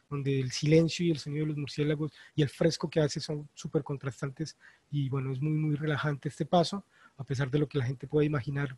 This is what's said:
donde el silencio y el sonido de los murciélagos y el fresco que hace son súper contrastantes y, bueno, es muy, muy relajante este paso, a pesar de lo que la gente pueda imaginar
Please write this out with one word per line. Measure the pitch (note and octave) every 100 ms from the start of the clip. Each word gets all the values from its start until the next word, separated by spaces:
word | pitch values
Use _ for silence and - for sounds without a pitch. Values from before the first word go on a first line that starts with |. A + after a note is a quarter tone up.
| -
donde | C#3+ C#3 C3+
el | B2+
silencio | - D3 D#3+ E3 - F3
y |
el | D3+
sonido | D#3 D3
de | D#3
los | D3
murciélagos | C3+ - D3 D3+ D#3 - -
y | -
el | C#3+
fresco | - E3+ - E3
que | D#3+
hace | D3+ D#3
son | - D3+ D3
súper | - D#3+ D#3
contrastantes | C#3 C#3 C3+ - C#3+ C3+ D#3 - - _ -
y, | D3 C3+
bueno, | C3+ C3
es | C3
muy, | D3+
muy | D3+ D#3 C#3+
relajante | D#3 C#3+ D3+ C#3+ D#3
este | -
paso, | D#3 F3+ E3 G3+ - _ - -
a |
pesar | A#2+ B2 C3+
de | D3
lo | D3
que | D3
la | B2
gente | C3+ C3+
pueda | D3+ D3+
imaginar | D3 C#3+ C#3+ C#3